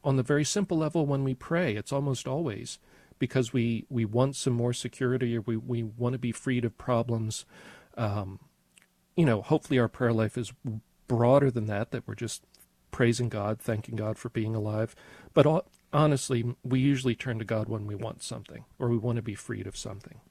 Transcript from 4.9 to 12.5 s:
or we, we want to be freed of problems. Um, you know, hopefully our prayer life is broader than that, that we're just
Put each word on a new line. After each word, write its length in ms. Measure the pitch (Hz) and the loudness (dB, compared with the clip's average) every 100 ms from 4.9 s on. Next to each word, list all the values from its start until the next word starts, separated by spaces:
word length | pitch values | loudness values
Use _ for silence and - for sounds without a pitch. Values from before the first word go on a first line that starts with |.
| - 127 127 120 117 | -4 -2 0 0 -2
or 40 | |
we, 160 | 107 110 | -2 -4
we 260 | 123 117 | -2 -4
want 300 | 113 113 123 | -4 -2 -2
to 60 | 127 | -2
be 120 | 120 | -4
freed 340 | - 131 123 117 | -4 -2 0 -2
of 100 | - | -4
problems. 680 | - 120 120 117 110 - - - - - - - | 0 0 2 -2 -2 -6 -12 -20 -20 -20 -16 -4
Um, 440 | 110 104 95 95 - _ _ _ _ _ _ - | -2 -2 -6 -10 -18 _ _ _ _ _ _ 2
you 100 | 156 | 4
know, 160 | 107 | 4
hopefully 340 | - 156 - 127 | 2 0 2 2
our 100 | 113 | 2
prayer 260 | - 123 | 2 2
life 260 | 113 110 - | 2 0 -2
is 140 | 113 - 127 110 _ _ - | -8 -8 -8 -8 _ _ -2
broader 440 | 120 120 139 139 | 4 6 6 6
than 160 | 120 107 | 0 -2
that, 240 | 101 113 | -2 -2
that 160 | 120 - | -6 -8
we're 80 | 107 | -8
just 260 | 117 - _ | -8 -8 _